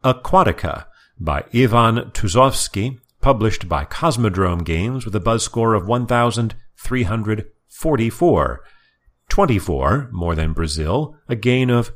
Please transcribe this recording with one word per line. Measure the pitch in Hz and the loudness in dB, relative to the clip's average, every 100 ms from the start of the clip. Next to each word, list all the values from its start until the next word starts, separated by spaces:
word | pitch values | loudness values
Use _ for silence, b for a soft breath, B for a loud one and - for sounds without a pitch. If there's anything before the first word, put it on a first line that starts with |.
Aquatica | 131 127 - 185 190 - 82 - - b b b | 0 -2 2 2 4 0 -6 -8 -12 b b b
by | 78 71 - | -4 -4 -2
Ivan | 117 127 117 113 113 - | 2 4 4 4 2 -4
Tuzovsky, | - 101 117 135 - - 101 117 131 _ _ | -2 0 4 4 2 -4 -4 -6 -6 _ _
published | - 123 110 - 82 | 0 2 0 0 -4
by | 78 | -4
Cosmodrome | 73 - 160 117 110 92 92 85 | -4 -2 -2 2 0 2 0 0
Games, | 82 82 107 131 | -2 -2 -2 -4
with | 117 | -4
a | 101 | -2
buzz | 92 113 | 0 0
score | - 117 113 | -2 0 2
of | 107 92 | 0 0
one | 120 120 | -2 0
thousand | 120 120 117 110 - - _ | 2 2 0 -4 -6 -18 _
three | - 127 | -4 -2
hundred | 104 110 107 107 - _ _ | 0 -2 -2 -4 -6 _ _
forty-four. | - 165 135 113 - 175 98 65 60 b b b b b _ _ | -6 -2 0 0 2 2 4 0 -4 b b b b b _ _
Twenty-four | - 190 104 - 82 67 131 123 | 2 4 2 0 -2 0 0 -2
more | 90 85 | -6 -2
than | 80 80 | 0 0
Brazil, | 80 82 78 78 117 151 - - | -2 -4 -2 -2 -2 -4 -10 -8
a | 117 | -2
gain | 117 127 127 | 0 2 2
of | 120 113 | 2 0